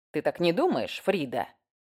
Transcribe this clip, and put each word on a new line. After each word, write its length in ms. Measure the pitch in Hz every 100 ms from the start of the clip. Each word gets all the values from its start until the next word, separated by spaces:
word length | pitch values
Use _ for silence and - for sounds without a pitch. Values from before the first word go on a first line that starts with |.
| _
Ты 100 | 151
так 180 | 147 -
не 140 | 175
думаешь, 480 | 175 359 131 107 -
Фрида?» 440 | - 190 135 120 - _ _ _